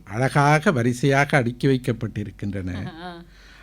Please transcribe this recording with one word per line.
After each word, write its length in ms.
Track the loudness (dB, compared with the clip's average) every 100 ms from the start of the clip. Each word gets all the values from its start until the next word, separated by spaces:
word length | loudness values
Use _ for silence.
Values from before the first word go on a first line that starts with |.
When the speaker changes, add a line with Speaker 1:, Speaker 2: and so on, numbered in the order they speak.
Speaker 1:
அழகாக 680 | -8 -2 0 2 4 4 2
வரிசையாக 640 | 2 0 2 2 2 2 2
அடுக்கி 300 | 0 0 2
வைக்கப்பட்டிருக்கின்றன. 1040 | 2 0 -4 -6 -6 -10 -8 -8 -6 -6 -8 -10 -12
Speaker 2:
ஆ. 220 | -14 -14 -20 -20 -20 -20